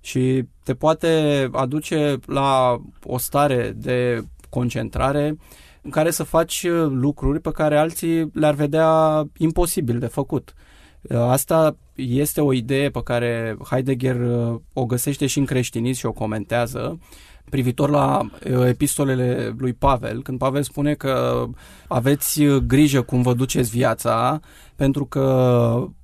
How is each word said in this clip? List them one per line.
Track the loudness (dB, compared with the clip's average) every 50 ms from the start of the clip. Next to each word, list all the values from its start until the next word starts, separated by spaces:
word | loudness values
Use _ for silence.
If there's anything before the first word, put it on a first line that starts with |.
și | _ -6 -4 -2 0 2 0 0 -2 -4 _ -14
te | _ -8 -6
poate | 0 2 0 0 2 0 0 2 2 2 2 2 0 0 -2
aduce | -2 -4 -4 -2 -4 -6 -4 -2 -2 0 0 0 -2 -4 -6
la | -4 -2 0 0 2 2 4 2 2 0 -2 -6 -14 -20 -20 -10
o | -8 -6 -6
stare | -6 -2 0 2 2 2 2 0 -2 -2 -6
de | -8 -4 -2 -2 0 0 0 -2 -2 -6 -10 -16 -20 -20 -8
concentrare | -4 -2 -2 -2 -2 -4 -6 -6 -4 -2 0 0 0 0 0 -2 -4 -6 -12 -20 -20 -20 -20 -20 -20 _
în | _ -4
care | -2 0 0 2
să | 0 -2
faci, | -6 0 0 0 0 0 -4 -4
uh, | -2 0 0 2 0 0
lucruri | 0 0 0 0 -2 0 -2 -2 -2 0
pe | -4 -6
care | -4 0 0 2 4 2
alții | 2 2 -2 -4 -2 0 0 0 0 -2
le-ar | -2 2 2 2 2
vedea | 2 0 0 2 4 4 4 6 4 4 4 2 0 -2 -4 -4
imposibil | -2 -2 0 2 2 0 0 0 -2 -2 -2 -2 -2
de | -2
făcut. | -4 -4 -4 -4 -2 -4 -6 -6 -8 -20 -20 -20 -20 -20 -20 -20 -20 _ -20
Uh, | -10 -4 -2
asta | 0 2 2 2 0 0 2 2 4 4 4 2 -2 -20 _ _
este | -10 -6 -2 0 0 0 0 0 0
o | 2 2
idee | 2 0 0 -2 0 0 0 0
pe | -2 -4 -4
care | -2 -2 -2 0 -2 -2 -4 -4 -6 -6 -8 -6 -4
Heidegger, | -2 -2 0 0 -2 0 0 -2 -2 0
uh, | 0 0 0 0 0 -2 -4 -6 -8 -10
o | -6 -4 -2
găsește | -2 -2 -2 -2 -4 -2 -2 -2
și | -2 0 0
în | 0
creștinism | 0 0 -2 -2 -2 -4 -4 -2 -2 -4 -4
și | -4
o | -6
comentează, | -4 -4 -6 -4 -4 -6 -6 -2 -2 -2 -2 -2 -4 -8 -8 -8 -8 -10 -16 -20 -20 -20 -20 -20 -20 -20 _ -6
privitor | -2 0 0 0 0 0 0 2
la, | 2 2 2 2 0 0
uh, | -2 -4 -8 -12 -6 -2 2 2 4
epistolele | 2 2 2 0 -2 0 0 0 0 0 0 0 0 0 -2 -4 -6 -6 -4
lui | -4 -4
Pavel, | -4 0 2 2 2 2 -2 -6 -8 -8
când | -8 -8 -6 -2
Pavel | -2 -2 0 -2
spune | -4 -4 -4 -4 -2 -2 -2
că | -2 -2 -2 0 0 0 0 0 -2 -4 -6 -8 -14 -18 -20 -20 -20 -12 -4
aveți, | -4 0 2 2 2 2 0 -4 0 2
uh, | 4 4 4 4
grijă | 2 4 4 6 6 6 4 2
cum | 0 2 0 0
vă | 2 2 2
duceți | 0 0 -2 0 -2 -2 0
viața, | 0 0 0 0 0 0 -2 -2 0 0 0 0 -2 -4 -8 -14 -20 -20 -20 -20 _
pentru | 0 0 0 2 0 -4
că | -4 -2 0 2 2 4 4 4 4 4 4 4 2 0 0 -4 -6 -10 -18